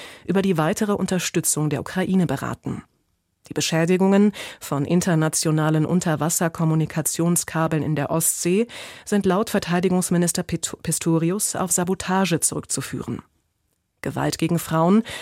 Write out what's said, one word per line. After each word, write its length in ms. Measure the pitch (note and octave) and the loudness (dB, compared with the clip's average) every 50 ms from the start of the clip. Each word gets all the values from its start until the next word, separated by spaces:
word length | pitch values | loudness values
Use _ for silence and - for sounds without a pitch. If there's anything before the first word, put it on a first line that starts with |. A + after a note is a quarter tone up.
| - - - - - | -18 -18 -20 -12 -6
über 160 | - F3+ G3+ | 0 0 2
die 160 | F#3+ G3 F#3 | 2 2 2
weitere 340 | D#3 D3+ D#3+ G#3+ - G#3+ G#3 G3+ | 2 2 0 0 0 0 0 0
Unterstützung 760 | - F#3 - F#3+ F3 - - - F3 D#3 - - D3+ D3+ D3+ | -2 0 -2 -2 -2 -2 -2 -2 -2 -2 0 0 0 0 0
der 100 | D3 A#2+ | -2 -2
Ukraine 460 | - - - F#3 F#3 - F#3 F#3+ F3 | -4 -4 -4 -4 -2 2 2 2 2
beraten. 580 | - C3+ C3+ B2+ B2 B2 - - C3+ - - - _ _ _ _ _ _ _ _ _ _ _ _ - | 2 0 -2 -4 -6 -8 -6 -6 -8 -8 -8 -10 _ _ _ _ _ _ _ _ _ _ _ _ -8
Die 40 | - | -6
Beschädigungen 800 | D3+ C#3+ - E3+ D#3+ E3 E3+ F#3 F3+ F#3+ G3 G3 G3 G#3 G#3 - - - - - - | -4 -2 0 0 0 2 2 2 4 4 4 6 6 6 4 2 -2 -10 -14 -14 -16
von 240 | - - D3 C#3 C#3+ | -8 -6 -4 -2 0
internationalen 1000 | - F3 F3+ - F#3+ E3 D#3 D#3 D#3+ - - - D#3+ D#3 D#3 D#3 D#3 D#3 D#3 D3+ | 2 0 0 2 2 2 2 2 2 0 0 0 2 2 2 2 2 2 2 2
Unterwasserkommunikationskabeln 2000 | - F3 F3+ - F3 D#3 - C#3+ E3 - - F#3 E3 - - E3 D#3+ D#3 D#3+ D#3 - - D#3+ D3 - - - E3+ E3+ F3 E3+ - - - D#3+ D#3+ D#3+ D#3+ D#3 - | 2 2 2 2 0 0 0 0 -2 0 0 0 -2 0 0 0 2 2 2 0 0 -2 -4 -4 -2 -2 0 2 2 0 0 -2 -4 -2 -2 0 0 0 -2 0
in 120 | D3+ D#3 | 0 -2
der 120 | D3 C#3+ - | -2 -2 -2
Ostsee 580 | D#3+ E3 - - - - - F3 F3+ G#3 A#3 A#3 - - - - - - - | 0 0 0 0 -2 -2 0 0 2 2 0 -2 -6 -12 -16 -16 -18 -18 -6
sind 220 | - G#3 G#3 F#3+ | -2 0 2 2
laut 240 | F#3 F3+ G3 A#3 - | 2 2 2 0 0
Verteidigungsminister 960 | - G3+ - E3 F3 F3+ F3+ F#3 F3+ F#3 F3 - F3+ E3+ F3 E3+ - F#3 F3 | -2 -2 0 0 0 2 2 2 2 2 2 2 2 2 2 2 0 -2 -4
Pit-, 340 | - E3+ E3 - - - - - | -4 -4 -6 -6 -8 -10 -8 -6
Pistorius 720 | E3+ D#3+ - - E3 E3 E3 E3 E3 F#3 G#3+ - - - | -4 -4 -2 0 2 2 2 2 0 0 0 -2 -4 -2
auf 140 | - F#3+ F3 | -4 -2 0
Sabotage 680 | E3+ - F3 F3 F#3+ - - - F#3 F#3+ G3 E3 E3+ D3 | 0 0 0 0 -2 -4 -2 0 2 2 2 2 2 0
zurückzuführen. 840 | - - D3+ D3+ - - - C#3 C3+ - - A#2+ - - A#2+ - - _ _ _ _ _ _ _ _ _ _ _ _ _ _ _ | 0 0 -2 -4 -6 -6 -6 -6 -6 -6 -8 -8 -6 -6 -8 -8 -10 _ _ _ _ _ _ _ _ _ _ _ _ _ _ _
Gewalt 360 | - C#3 D3+ C3 C#3 D3 - | -8 -6 -4 -2 -2 -2 -2
gegen 200 | - E3 D#3+ F3 | -2 0 0 0
Frauen 460 | E3 - - D#3+ D#3+ E3 F3 G3+ A3+ A3 - - - | 0 0 0 0 2 4 6 4 4 4 0 -8 -12